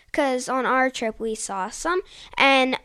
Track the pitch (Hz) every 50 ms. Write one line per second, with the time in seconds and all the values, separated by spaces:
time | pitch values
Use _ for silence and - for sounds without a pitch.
0 | _ _ - - 285 269 254 254 254 - 254 262 247 196 254 262 254 262 262 -
1 | 240 220 220 - 226 226 220 214 - - 196 190 185 214 - - - 330 359 370
2 | - - - - - - - - 262 277 277 269 262 262 254 -